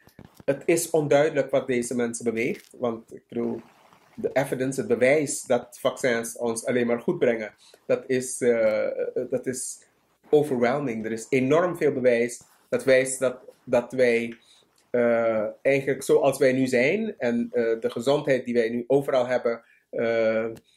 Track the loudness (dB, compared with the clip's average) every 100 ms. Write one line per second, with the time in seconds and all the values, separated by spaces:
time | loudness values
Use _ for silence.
0 | _ -20 -20 -10 -4 -2 0 0 2 0
1 | 4 4 4 0 0 -2 0 -2 -2 -2
2 | -2 -2 -4 -2 -4 -6 -12 -6 -6 -6
3 | -12 -20 -12 -6 -4 -6 -12 _ _ _
4 | _ -8 -4 -2 -2 -2 -4 -4 -2 2
5 | 4 4 0 -4 -2 -2 -2 -4 -4 -2
6 | -2 0 -4 -6 -4 -4 -2 0 0 -2
7 | -2 0 0 0 -6 _ _ -10 -4 -4
8 | 0 -2 -2 -2 2 4 2 2 -2 -4
9 | -4 -4 -4 -4 -4 -8 -8 -14 _ _
10 | _ _ 2 2 2 0 0 0 -4 -6
11 | -6 -8 -2 0 2 2 2 0 0 2
12 | 4 4 2 -4 -20 _ -4 -2 4 4
13 | 2 0 -2 -4 -16 -16 -2 0 0 2
14 | 4 2 -2 -10 _ _ _ _ _ 0
15 | 2 2 2 0 -2 -2 0 0 0 -4
16 | 2 4 4 4 2 4 2 2 2 0
17 | -4 -4 -2 -2 -2 -2 0 0 -4 -4
18 | 0 0 2 -2 0 0 0 -2 0 0
19 | 2 0 0 -2 -2 -4 _ _ _ -4
20 | -2 0 0 0 -4 -10 _